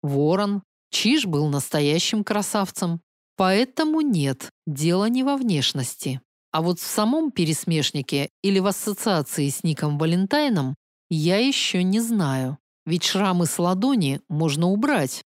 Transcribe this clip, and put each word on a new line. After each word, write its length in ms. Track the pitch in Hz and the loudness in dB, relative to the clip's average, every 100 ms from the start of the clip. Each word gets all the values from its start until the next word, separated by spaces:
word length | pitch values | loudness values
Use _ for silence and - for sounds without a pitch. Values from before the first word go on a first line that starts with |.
Ворон. 600 | 147 139 147 185 202 202 - _ _ | -2 0 2 2 0 -2 -6 _ _
Чиж 360 | - 208 302 214 | -2 2 2 2
был 220 | 147 151 | 0 0
настоящим 760 | 143 - 160 143 160 - 220 | -2 -2 0 2 2 0 -2
красавцем. 760 | 202 208 202 214 190 - 180 165 _ _ _ - | -2 -2 -2 -2 -2 -2 -4 -4 _ _ _ 0
Поэтому 640 | 185 196 254 - 311 311 | 2 4 2 0 0 2
нет, 500 | 302 185 139 135 - _ - | 2 2 2 -2 -8 _ -10
дело 400 | 139 156 180 214 | -2 0 2 2
не 180 | 247 | 2
во 120 | 262 277 | 0 0
внешности. 840 | 247 160 131 139 123 - - 131 _ _ _ | 2 2 0 -2 -6 -6 -6 -6 _ _ _
А 100 | 156 | -2
вот 160 | 165 180 | 0 -2
в 80 | - | -4
самом 440 | - 214 294 320 | 0 2 2 0
пересмешнике 1000 | - 160 156 - 160 143 147 131 143 139 _ | 0 0 0 0 0 0 -2 -2 -2 -4 _
или 180 | 190 190 | 0 2
в 60 | 185 | 2
ассоциации 840 | 180 - 196 - 175 139 - 143 | -2 -6 -4 0 0 -2 -2 -2
с 140 | - | -2
Ником 360 | 165 147 151 147 | -2 -2 -2 -2
Валентайном 760 | 160 175 190 294 294 196 131 147 _ _ _ | 0 0 2 2 2 0 -2 -6 _ _ _
я 280 | 160 156 190 | -2 2 2
еще 440 | 254 269 - 190 | 2 0 -2 0
не 180 | 180 208 | 2 0
знаю. 580 | 233 226 151 135 131 147 _ _ - | 0 0 0 0 -4 -6 _ _ -4
Ведь 180 | 170 | -2
шрамы 420 | - 190 202 180 170 | 0 0 0 2 0
с 120 | - | 0
ладони 640 | 175 185 254 262 143 135 _ | 0 2 2 2 2 -2 _
можно 400 | 151 160 139 175 | -2 0 2 0
убрать. 540 | 202 269 254 135 - | 2 2 2 0 -4